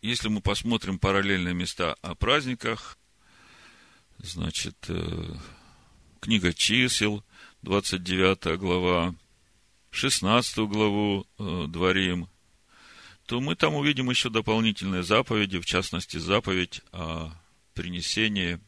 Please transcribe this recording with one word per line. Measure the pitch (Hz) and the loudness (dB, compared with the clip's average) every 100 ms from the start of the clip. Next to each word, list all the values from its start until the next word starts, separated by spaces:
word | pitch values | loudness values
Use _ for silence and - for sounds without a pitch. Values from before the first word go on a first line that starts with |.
Если | 104 120 110 | -2 -2 0
мы | 107 | 0
посмотрим | - 101 117 113 - 95 | 0 -2 0 -2 -2 0
параллельные | 95 98 98 98 90 | 2 2 2 0 0
места | 87 90 - 87 - | -2 -4 -2 -4 -2
о | 87 82 | -8 -4
праздниках, | - 147 131 123 - 113 - - _ _ _ - - - - - - _ _ _ | 2 2 0 -6 -4 -6 -8 -20 _ _ _ -20 -20 -20 -20 -20 -20 _ _ _
значит, | 90 85 82 - - - - | -14 -6 -6 -4 -6 -10 -6
э, | 85 82 82 82 78 - - - - _ _ _ _ | -4 -4 -6 -8 -10 -14 -20 -20 -20 _ _ _ _
книга | - 110 90 | 0 2 2
Чисел, | 85 - 113 127 - 107 104 - - - _ | 2 2 4 4 2 0 0 -8 -20 -20 _
двадцать | 73 101 - 92 | 0 0 0 -4
девятая | 90 92 92 95 87 85 | 0 4 4 4 0 -2
глава, | 95 90 90 87 85 82 _ _ _ _ _ _ _ | 0 2 4 2 2 -4 _ _ _ _ _ _ _
шестнадцатую | - 135 - 95 117 120 - 110 | -4 0 0 4 2 2 -2 -2
главу, | 104 107 101 104 98 95 _ | 2 2 2 2 0 -4 _
э, | 101 90 76 | -6 -4 -4
Дворим, | 82 92 95 95 90 85 _ _ _ _ - - - - - - | 0 2 4 2 0 -6 _ _ _ _ -20 -20 -20 -20 -20 -6
то | 120 | -4
мы | 139 165 | -4 0
там | 156 151 | 0 2
увидим | 143 135 127 | 0 0 0
ещё | 123 123 | 0 0
дополнительные | 110 110 110 113 101 95 92 | 0 2 2 2 0 -2 -2
заповеди, | 87 107 - 110 101 92 | 2 2 4 0 0 -2
в | 82 | 0
частности, | 90 90 85 - 78 | -2 0 -6 -6 -8
заповедь | 82 101 - 92 87 - - | 0 0 2 0 -2 -6 -16
о | 87 82 80 80 82 _ _ _ | -10 -8 -6 -8 -12 _ _ _
принесении | - 87 87 82 - 110 101 90 87 | -10 -8 -6 -4 0 0 0 -2 -4